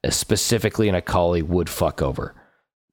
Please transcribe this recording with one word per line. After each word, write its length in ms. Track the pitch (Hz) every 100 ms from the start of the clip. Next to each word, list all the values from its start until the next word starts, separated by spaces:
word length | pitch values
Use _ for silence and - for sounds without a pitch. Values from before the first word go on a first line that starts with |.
| 73
specifically 800 | - - 107 - 113 104 - 107
an 80 | 90
Akali 460 | - 95 87 87
would 260 | 78 87 80
fuck 320 | - 82 -
over. 320 | 71 - 69 - _ _ _ _ _